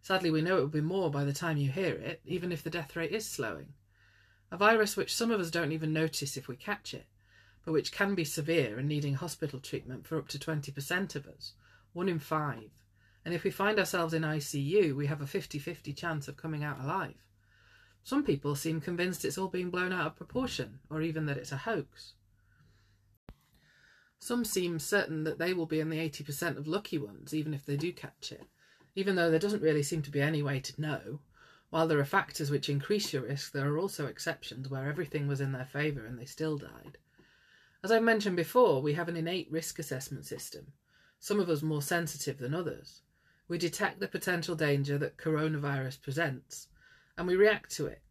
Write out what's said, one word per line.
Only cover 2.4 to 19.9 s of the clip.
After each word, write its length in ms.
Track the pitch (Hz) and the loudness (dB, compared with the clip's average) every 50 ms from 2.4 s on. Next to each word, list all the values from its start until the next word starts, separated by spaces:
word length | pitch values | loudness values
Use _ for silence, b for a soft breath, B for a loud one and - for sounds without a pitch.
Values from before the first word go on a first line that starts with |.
| 175 180 | -2 -2
if 100 | 175 156 | -4 -4
the 80 | - 170 | -4 -4
death 260 | 160 175 165 135 - | -4 -4 -6 -4 -4
rate 160 | 170 165 147 | -4 -2 -2
is 160 | 165 226 220 | -2 -4 -4
slowing. 420 | - - - 127 110 90 73 69 - - - _ b b b b b b b b b b b b b | -4 -4 -4 -2 -4 -4 -6 -10 -14 -20 -20 _ b b b b b b b b b b b b b
A 60 | - | -2
virus 380 | 170 202 214 226 220 214 208 - | 4 6 8 8 8 6 2 2
which 200 | 202 175 - - | -2 -2 -2 0
some 160 | - 233 226 | 0 2 2
of 80 | 233 208 | 2 2
us 100 | 180 165 | 0 0
don't 220 | 160 170 170 143 | 0 0 0 0
even 200 | 160 160 160 156 | 0 0 0 0
notice 460 | 156 156 160 160 160 - 147 139 - | 2 2 2 0 0 -4 -4 -4 -6
if 100 | 139 135 | -8 -8
we 100 | - 123 | -8 -12
catch 360 | - - - 202 - _ - - | -10 -4 -6 -6 -6 _ -12 -12
it, 140 | - - _ _ b b b b b b b b b b | -12 -14 _ _ b b b b b b b b b b
but 60 | - | 2
which 200 | 160 147 139 - | 2 2 2 2
can 220 | - - 202 196 202 | 2 2 2 4 4
be 100 | 175 160 | 2 0
severe 540 | 139 - - 147 156 165 165 135 110 104 | 0 -2 -4 0 2 4 4 4 2 0
and 100 | 120 135 | -2 0
needing 280 | 147 151 147 139 143 139 | 0 0 0 0 0 0
hospital 440 | 135 175 165 - - 160 143 - 131 | -2 -2 -6 -4 -4 -6 -6 -6 -8
treatment 460 | - - - 117 - 117 131 117 - | -8 -6 -6 -6 -6 -8 -12 -12 -8
for 140 | - 160 156 | -4 -4 -4
up 80 | 143 | -4
to 100 | - - | -6 -8
twenty 340 | 143 - - 160 147 143 - | -8 -4 -2 -2 -2 -4 -6
percent 440 | 139 143 139 - 170 185 196 - - | -8 -8 -4 -2 0 0 -2 -2 -4
of 100 | 143 143 | -8 -10
us, 280 | - - - - - - b b b b b b b b | -10 -18 -16 -18 -18 -18 b b b b b b b b
one 140 | 175 180 | -2 0
in 120 | 196 175 156 | 0 0 0
five. 500 | - - 160 156 151 143 120 113 107 107 - - _ _ b b b b b b b | -2 0 0 0 0 0 -4 -6 -10 -18 -20 -20 _ _ b b b b b b b
And 120 | 160 175 | -4 -4
if 80 | 160 - | 0 0
we 80 | 190 | -2
find 260 | - - 196 208 214 | 0 2 2 4 4
ourselves 380 | 208 185 - - 185 170 160 165 | 4 2 2 2 0 0 2 2
in 80 | 160 160 | 0 0
I 160 | 156 156 156 | 2 0 -2
C 200 | 139 - - 143 | -2 -2 -2 -2
U, 360 | 139 143 180 214 190 156 135 | 0 4 6 6 6 6 4
we 100 | 135 147 | 0 0
have 160 | 143 156 147 | -2 -2 -2
a 60 | 143 | -6
fifty 320 | 135 - 196 - - - 147 | -4 -4 -4 -4 -4 -8 -8
fifty 340 | 139 170 170 - - 143 139 | -6 -6 -10 -10 -10 -10 -10
chance 340 | - - 170 156 151 139 | -6 -4 -2 -2 -2 -4
of 100 | - 143 | -6 -12
coming 260 | - - 160 156 147 147 | -8 -6 -6 -4 -2 -4
out 180 | 147 143 - | -4 -6 -6
alive. 420 | 131 143 170 190 165 - - - _ _ _ b b b b b b b b b b b b b b | -4 -2 -2 -2 -4 -4 -8 -16 _ _ _ b b b b b b b b b b b b b b
Some 200 | - 262 285 294 | 0 0 2 4
people 320 | 254 160 139 - 143 147 | 4 2 2 2 -2 -2
seem 260 | 139 - 165 160 160 | 0 0 -2 -2 -2
convinced 420 | 151 - 175 170 180 185 180 - - | -2 -4 0 0 0 0 0 -2 -2
it's 140 | - - | -4 -2
all 100 | 190 190 | -2 -4
being 220 | 185 185 180 180 180 | -2 -2 -4 -4 -2
blown 240 | 175 180 180 185 | -2 -2 0 0